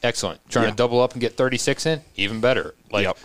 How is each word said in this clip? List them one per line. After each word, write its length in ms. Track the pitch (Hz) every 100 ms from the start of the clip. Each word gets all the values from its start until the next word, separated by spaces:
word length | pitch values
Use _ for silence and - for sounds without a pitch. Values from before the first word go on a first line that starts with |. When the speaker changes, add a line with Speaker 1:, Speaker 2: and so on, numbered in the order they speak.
Speaker 1:
Excellent. 380 | 120 - 92 78 _
Trying 160 | 120 113
Speaker 2:
Yeah. 40 |
Speaker 1:
to 40 | 104
double 240 | 120 120
up 120 | 123
and 80 | 123
get 120 | 117 -
thirty-six 480 | 131 123 - 135 160
in? 160 | 156 - -
Even 240 | 98 110
better. 320 | 120 117 80 - _
Like, 120 | 104
Speaker 2:
Yep. 140 | 95 -